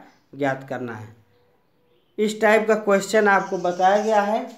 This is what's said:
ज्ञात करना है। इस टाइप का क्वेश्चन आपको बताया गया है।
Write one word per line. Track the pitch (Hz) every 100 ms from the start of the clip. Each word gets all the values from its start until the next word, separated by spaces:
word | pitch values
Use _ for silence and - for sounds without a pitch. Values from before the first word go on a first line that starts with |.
| - _ _ 139
ज्ञात | 139 139 139
करना | 123 123 110
है। | 107 - _ _ _ _ _ _ _ _ _ -
इस | 208 214
टाइप | 214 220 214
का | 214
क्वेश्चन | 214 196 196 220 208
आपको | 196 185 185
बताया | 175 175 185 208
गया | 214 214
है। | 202 226 254